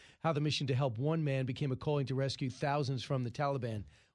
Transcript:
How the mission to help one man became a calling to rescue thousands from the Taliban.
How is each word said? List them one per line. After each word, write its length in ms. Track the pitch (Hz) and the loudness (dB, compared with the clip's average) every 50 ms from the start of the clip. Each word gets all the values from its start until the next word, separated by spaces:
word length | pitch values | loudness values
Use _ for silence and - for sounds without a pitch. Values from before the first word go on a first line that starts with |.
| - - - _ - | -20 -20 -16 _ 0
How 100 | 160 160 | 0 2
the 80 | 151 | 2
mission 260 | 151 151 135 - 151 | 2 2 0 0 0
to 80 | 131 131 | 2 2
help 220 | 120 143 135 110 | 2 2 2 0
one 260 | 110 135 151 160 165 156 | 0 0 2 2 2 2
man 220 | 143 135 135 131 | 2 2 0 0
became 260 | 127 127 - 151 135 | -2 -2 -2 -2 -2
a 40 | 127 | -2
calling 300 | 123 - 156 147 147 135 | -2 0 0 2 2 2
to 80 | 120 135 | 0 0
rescue 340 | 131 135 135 131 - 143 127 | 0 0 0 0 -2 -4 -4
thousands 540 | - - 156 143 139 147 143 117 139 123 - | -2 -2 0 0 2 2 0 0 -2 -4 -2
from 200 | - 147 131 123 | -2 -2 0 0
the 80 | 117 | -2
Taliban. 520 | - - 147 143 139 139 117 117 110 104 92 - - - - _ | -2 -2 0 0 0 0 -2 -4 -4 -6 -6 -10 -14 -20 -20 _